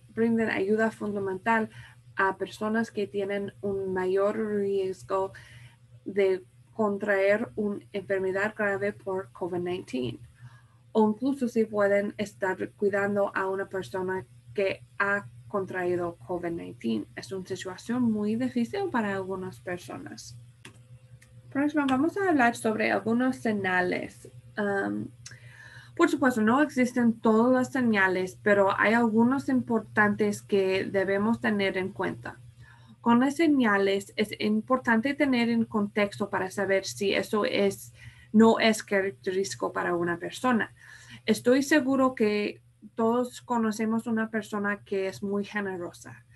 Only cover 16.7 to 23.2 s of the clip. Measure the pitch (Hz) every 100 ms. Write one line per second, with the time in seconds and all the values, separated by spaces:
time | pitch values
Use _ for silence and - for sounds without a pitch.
16.7 | 175 226 220 196 - - 190 185 185 190
17.7 | 185 - 240 240 214 208 226 254 247 233
18.7 | 403 392 240 208 196 185 190 185 - -
19.7 | 180 - - - - - - - - -
20.7 | - - - - - - - - 269 294
21.7 | 302 269 262 320 392 392 302 233 233 226
22.7 | 214 220 214 202 233